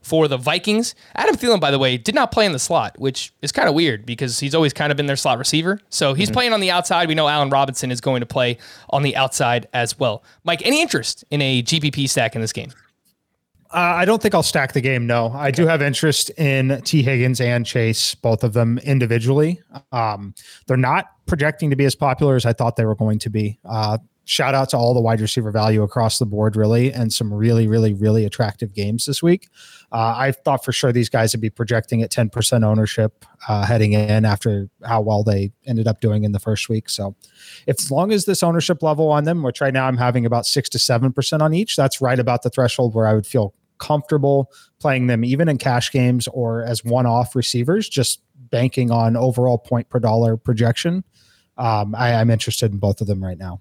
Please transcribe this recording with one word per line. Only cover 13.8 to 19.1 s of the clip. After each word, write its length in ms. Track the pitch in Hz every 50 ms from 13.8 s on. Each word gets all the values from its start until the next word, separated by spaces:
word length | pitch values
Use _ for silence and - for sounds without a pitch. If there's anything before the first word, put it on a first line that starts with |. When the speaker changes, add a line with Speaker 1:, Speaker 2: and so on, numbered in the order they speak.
| 175 175 175
Speaker 2:
I 80 | 175 180
don't 160 | 185 226 220
think 140 | - 214 190
I'll 80 | 170
stack 300 | 151 - - 160 135 127
the 80 | - 139
game, 260 | 123 135 131 123 120
no. 240 | 117 120 117 113 113 123
I 160 | 139 147 139
do 160 | 131 156 175
have 160 | 160 165 147
interest 480 | 143 139 127 - - 156 139 - - -
in 500 | - - 160 139 135 135 131 131 139 127 -
T 180 | - - 151
Higgins 380 | 123 131 135 120 123 127 127 117
and 260 | 123 120 123 120 117
Chase, 480 | - - 127 113 113 110 - - - -
both 300 | _ - 117 113 110 -
of 100 | 117 104
them 240 | 120 117 117 117 123
individually. 840 | - 147 139 131 123 110